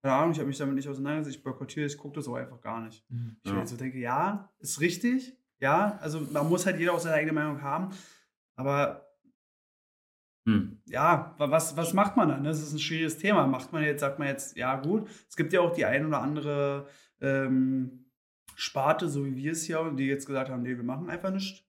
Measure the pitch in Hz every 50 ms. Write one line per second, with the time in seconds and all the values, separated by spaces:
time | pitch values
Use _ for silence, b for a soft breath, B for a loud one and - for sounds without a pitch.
0 | - 135 131 131 156 170 165 156 151 139 135 143 147 139 139 135 135 143 139 131
1 | 139 143 151 156 156 143 131 - - 135 123 - 139 127 - 156 151 143 147 -
2 | - 147 143 151 135 127 120 123 123 127 127 117 _ 107 113 113 113 110 110 -
3 | _ _ 123 117 120 113 110 _ _ 104 98 - - - 123 120 131 131 127 127
4 | 123 117 127 139 170 190 214 202 - - _ _ - 143 - 139 151 180 - -
5 | - 240 254 262 - - - _ _ _ _ _ 135 135 151 175 202 208 196 -
6 | - 156 151 160 147 - 147 147 147 160 175 175 - 196 170 156 165 175 175 170
7 | 170 165 160 151 151 160 160 151 151 151 147 135 139 139 143 165 190 190 B B
8 | B B B B B B _ _ _ _ _ - 131 139 139 143 143 - - -
9 | - _ _ _ _ _ _ _ _ _ _ _ _ _ _ _ _ _ _ _
10 | _ _ _ _ _ _ _ _ _ 113 110 101 - - - - _ - - 123
11 | 147 165 170 143 - - - - 147 135 147 160 160 - - 156 170 170 - 190
12 | 208 202 - 254 196 156 139 135 139 151 160 151 151 147 151 147 - - 160 160
13 | 160 156 - - - 196 214 175 139 131 135 127 - - - 160 151 151 143 143
14 | 143 139 139 - 147 139 139 135 - - - - 123 127 135 135 135 156 202 220
15 | B B B B B B - - 156 156 180 180 175 170 170 165 131 98 123 143
16 | 156 156 151 135 117 143 151 151 143 147 143 143 143 139 139 143 143 B B B
17 | B B B _ - 139 135 135 135 131 131 131 131 131 131 131 127 127 - -
18 | - _ _ _ _ _ _ _ _ - - - - - - 139 131 147 160 208
19 | 185 160 139 143 139 139 131 127 135 151 165 160 - - 165 160 160 165 143 131
20 | 135 135 139 135 - - 139 131 127 127 131 123 120 127 127 120 117 123 131 143
21 | 175 175 170 175 185 190 190 196 196 - - - _